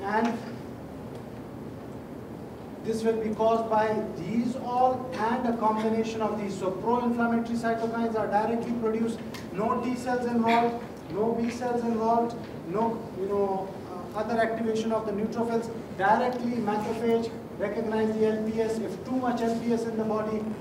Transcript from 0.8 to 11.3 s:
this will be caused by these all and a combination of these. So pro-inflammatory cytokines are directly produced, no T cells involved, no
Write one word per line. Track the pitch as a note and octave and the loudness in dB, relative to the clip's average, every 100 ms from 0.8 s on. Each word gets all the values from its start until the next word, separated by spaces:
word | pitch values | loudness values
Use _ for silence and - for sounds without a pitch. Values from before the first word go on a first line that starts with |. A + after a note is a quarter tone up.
| - - - - - - - - - - - - - - - - - - - - | -12 -12 -12 -10 -12 -12 -12 -10 -10 -10 -12 -12 -12 -12 -12 -12 -12 -12 -12 -10
this | G#3 A3+ | -4 0
will | A3 A3 | 2 2
be | A3 G#3+ | 0 2
caused | A3 A3+ A3 | 4 4 4
by | G#3+ A3 G#3+ - - | 4 4 2 -2 -4
these | D#3+ A#3 A#3+ - | -2 0 0 -2
all | - B3 B3+ B3+ - | -2 4 4 4 -2
and | - A3 A#3+ A#3+ | -2 0 2 0
a | A3+ | 2
combination | G#3+ G#3+ A3 A3 A3 - | 2 2 2 2 0 0
of | G#3+ F#3+ | 0 0
these. | G3 - | -2 -2
So | F#3+ | -2
pro-inflammatory | - - A#3+ A#3+ A#3 A#3 A#3 A#3 A#3 | 0 2 2 2 2 2 2 0 0
cytokines | A#3 A3+ A3+ A#3 A#3 G#3+ | 0 0 0 0 0 0
are | G3+ | 2
directly | G3+ A3 A#3 - | 2 4 0 0
produced, | A#3 A3 A3+ A#3 - - - - | 0 2 2 0 -2 -6 -10 -8
no | F3 A3 A#3+ | -2 0 0
T | A#3+ B3+ | 0 -2
cells | B3+ B3 A#3+ | 0 0 2
involved, | A#3 A3+ A#3 A#3+ A#3 - - - | 2 6 6 4 0 -8 -12 -8
no | E3 A3+ | 0 0